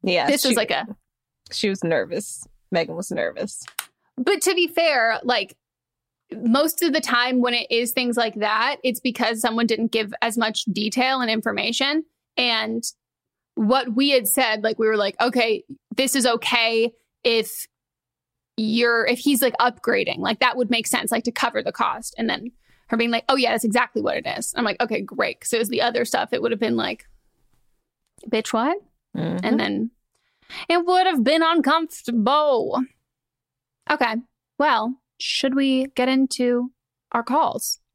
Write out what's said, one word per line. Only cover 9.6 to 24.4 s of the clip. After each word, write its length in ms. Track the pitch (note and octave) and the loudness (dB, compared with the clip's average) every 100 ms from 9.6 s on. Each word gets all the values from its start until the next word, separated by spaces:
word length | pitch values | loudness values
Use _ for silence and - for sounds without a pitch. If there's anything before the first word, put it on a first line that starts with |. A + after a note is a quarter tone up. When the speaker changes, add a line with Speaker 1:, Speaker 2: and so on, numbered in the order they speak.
| A#3 | 2
Speaker 2:
didn't 240 | A3 A3+ | 2 0
give 220 | A3+ G#3 - | 0 -2 -2
as 140 | A#3 A3+ | -2 0
much 280 | A3 A3 - | -2 -2 -4
detail 560 | G3 G#3+ B3 B3+ C4 | -2 -2 0 0 0
and 80 | A#3+ | 0
information. 760 | A3 A3 G#3 A3 A#3 C4+ D4+ D#4 _ _ - | -2 -2 -2 -2 -2 0 0 -4 _ _ -2
And 480 | B3 A3+ A3 A3+ A#3 - _ _ _ _ _ - | 0 0 -2 -6 -6 -12 _ _ _ _ _ -2
what 380 | G#3 C4 B3 A3 | 2 2 2 2
we 140 | C#4 | 4
had 180 | C4+ G3+ | 4 2
said, 360 | - B3 A3 | 0 2 2
like, 160 | G#3+ A3 | -2 2
we 80 | A3 | 2
were 100 | G#3+ | 2
like, 180 | G3+ - | 0 0
"Okay, 420 | A#3+ A#3+ A#3 G#3+ - - _ A3 | 0 2 2 0 -4 -20 _ -2
this 200 | C4 C#4 | 0 2
is 100 | B3 | 2
okay 680 | A3+ - A#3+ A3+ A3+ A3+ _ _ _ | 2 2 2 2 2 0 _ _ _
if 440 | B3 A3+ A3 - - _ _ _ _ _ _ _ _ - | 0 2 0 -8 -14 _ _ _ _ _ _ _ _ -4
you're, 480 | A3 A3+ A#3+ A#3 A3+ | 0 2 4 2 2
if 140 | A#3+ | 0
he's, 220 | C#4+ C4 | 2 2
like, 120 | C4 - | 2 2
upgrading, 580 | B3 A#3+ - G3+ F#3+ - | 0 0 -2 0 -2 -4
like, 220 | F#3 G#3+ | -4 0
that 180 | B3 B3+ | 0 2
would 120 | A3+ | 0
make 160 | A#3 A3+ | 0 0
sense, 240 | B3 - | -2 -2
like, 120 | A3+ A#3+ | -2 -2
to 60 | |
cover 300 | A#3 - - | -2 -2 0
the 100 | C4 | -4
cost." 440 | - - A3 - - | -2 -2 -2 -10 -6
And 100 | A3+ | -4
then 220 | - A#3 _ _ _ _ | -4 -8 _ _ _ _
her 80 | A#3 | 0
being 140 | A#3 | 0
like, 140 | A#3 - | 0 0
"Oh 60 | C4+ | 2
yeah, 160 | A#3 | 2
that's 120 | A3+ A3 | 2 2
exactly 360 | A#3 B3 A3+ | 0 0 -2
what 160 | - - | -2 -4
it 80 | - | -4
is." 260 | - | -6